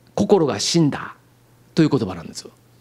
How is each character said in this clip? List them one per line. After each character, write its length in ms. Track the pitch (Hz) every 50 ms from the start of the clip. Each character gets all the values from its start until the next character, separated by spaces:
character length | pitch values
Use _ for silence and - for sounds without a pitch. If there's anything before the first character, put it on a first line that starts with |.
| _ _ _
心 320 | - 208 202 208 190 160
が 140 | 135 107 104
死 220 | - - - 170
ん 80 | 160 143
だ 260 | 123 - - - - - _ _ _ _ _ _ _ _ _ _ _
と 80 | -
い 40 | 160
う 40 | 147
言 100 | 143 120
葉 140 | 110 92 92
な 60 | 87
ん 60 | 80 -
で 60 | -
す 80 | -
よ。 100 | - - - _ _ _ _ _